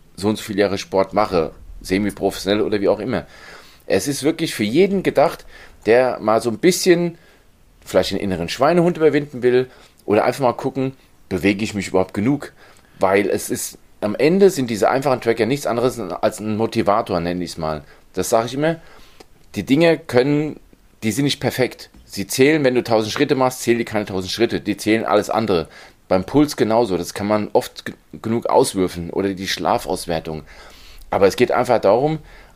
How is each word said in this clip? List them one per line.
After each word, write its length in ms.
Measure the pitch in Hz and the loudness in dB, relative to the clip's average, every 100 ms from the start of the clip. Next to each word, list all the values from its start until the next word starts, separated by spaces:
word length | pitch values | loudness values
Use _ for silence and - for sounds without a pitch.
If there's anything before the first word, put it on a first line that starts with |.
| _ - | _ -6
so 120 | 101 | -4
und 80 | 107 | -4
so 80 | |
viele 180 | - 98 | -4 0
Jahre 160 | 98 95 | 0 -2
Sport 360 | - 95 95 | -2 -2 0
mache, 380 | 101 104 90 78 - - - | 0 0 0 -2 -6 -20 -14
semi-professionell 800 | - 95 104 - 92 - 95 104 | -4 -2 -2 -2 -4 -4 -2 -2
oder 200 | 90 104 | 0 0
wie 80 | 92 | 0
auch 100 | 101 | 0
immer. 260 | 123 95 - - - - - - - | -2 -6 -8 -20 -20 -20 -20 -14 -2
Es 200 | 98 139 | -2 -2
ist 160 | 139 | -2
wirklich 300 | 139 160 165 | -2 -2 -6
für 100 | - | -2
jeden 380 | 107 139 190 196 | 0 2 2 2
gedacht, 420 | 151 135 160 - - - - - 104 | 0 2 2 0 -18 -20 -20 -6 2
der 340 | 120 127 98 | 4 4 0
mal 220 | 107 110 | 0 2
so 80 | 120 | 0
ein 100 | 107 | 0
bisschen 580 | 170 185 185 170 175 165 - _ _ _ _ _ - | 0 2 4 2 2 -6 -20 _ _ _ _ _ 0
vielleicht 260 | 95 92 | 0 0
den 80 | 95 | -2
inneren 300 | 98 90 85 | -4 -4 -4
Schweinehund 480 | - 143 175 170 160 | 0 2 4 2 4
überwinden 460 | 214 147 143 127 | 2 2 -4 -2
will 260 | 123 123 127 - - _ - | 2 2 0 -10 -20 _ 0
oder 180 | 104 | 2
einfach 180 | 123 127 | 2 2
mal 120 | 127 | 0
gucken, 400 | 117 135 135 131 135 _ _ - | 0 -4 -4 -6 -6 _ _ -8
bewege 340 | 92 98 101 | 0 0 0
ich 100 | 104 | -4
mich 140 | 98 90 | -6 -2
überhaupt 260 | 92 92 | -2 0
genug? 400 | 104 110 143 - _ - - _ - | -2 0 -2 -6 _ -20 -20 _ -2
Weil 280 | 95 98 101 | 2 2 2
es 220 | 104 - | -2 -4
ist, 280 | 117 - - _ - | -8 -8 -14 _ -8
am 140 | 104 - | -6 0
Ende 340 | 143 190 196 | 2 6 4
sind 200 | 139 120 | 4 -2
diese 200 | 104 107 | 0 2
einfachen 300 | 127 139 120 | 2 0 0
Tracker 260 | 117 113 110 | 0 0 0
nichts 200 | 143 95 | -2 -2
anderes 340 | 117 127 117 | 0 -2 -2
als 400 | 92 87 107 101 | -8 -2 -2 -2
ein 180 | 107 107 | -6 -2
Motivator, 600 | 113 113 101 107 120 90 | -2 0 2 0 0 -2
nenne 240 | 85 90 | -2 -4
ich's 140 | 85 - | -6 -6
mal. 260 | 78 76 - - _ | -6 -6 -10 -20 _
Das 160 | 92 92 | -6 0
sage 180 | 113 120 | 0 0
ich 60 | |
immer. 220 | 135 156 160 - - - - - _ - 104 | -2 -2 -4 -10 -20 -20 -20 -20 _ -12 -6
Die 80 | |
Dinge 340 | 92 139 165 156 | 0 4 4 2
können, 600 | - 120 135 147 151 - - _ _ - | 0 2 2 0 -2 -8 -20 _ _ -6
die 100 | 110 | -4
sind 120 | 107 143 | 0 -2
nicht 140 | - | -2
perfekt. 500 | 123 - 120 - - - - | -4 0 -2 -4 -20 -20 -16
Sie 220 | 98 95 | -10 -4
zählen, 360 | - 135 156 | 4 4 6
wenn 120 | 135 123 | 2 2
du 80 | |
tausend 280 | 113 113 107 | 2 0 0
Schritte 240 | - 143 131 | -2 0 2
machst, 260 | 127 - | 0 -2
zählen 160 | - 120 | 0 0
die 60 | 117 | 0
keine 200 | 107 104 | -4 -4
tausend 260 | 95 92 | -6 -4
Schritte. 300 | - 113 98 | -2 0 -2
Die 160 | 104 101 | -4 -4
zählen 280 | 107 113 69 | 0 0 2
alles 240 | 104 - | 0 2
andere. 380 | 90 110 87 78 - - _ - | -2 0 0 -2 -12 -20 _ -2
Beim 160 | 92 | -2
Puls 320 | 90 139 147 - | 2 2 2 0
genauso. 420 | 110 113 113 87 | 0 2 2 -2
Das 180 | 87 - | -4 -6
kann 120 | 101 | -2
man 220 | 107 104 | -2 0
oft 320 | 127 - - - | -2 -2 -12 -14
g-, 80 | - _ - | -16 _ -10
genug 240 | 110 117 - | -4 -2 2
auswürfeln 640 | - 135 95 90 87 85 | 2 2 0 -2 -4 -6
oder 240 | - 98 | -4 -4
die 140 | 92 95 | -4 -6
Schlafauswertung. 960 | - 80 117 - 90 90 82 80 78 - - - - - - - | -4 -2 -2 -2 -8 -4 -6 -6 -10 -12 -20 -20 -20 -20 -18 -4
Aber 180 | 101 98 | 2 2
es 80 | - | 4
geht 160 | 123 | 2
einfach 280 | 82 123 113 | 2 2 2
darum, 400 | 98 113 151 156 - - - | 4 4 2 -2 -8 -20 -20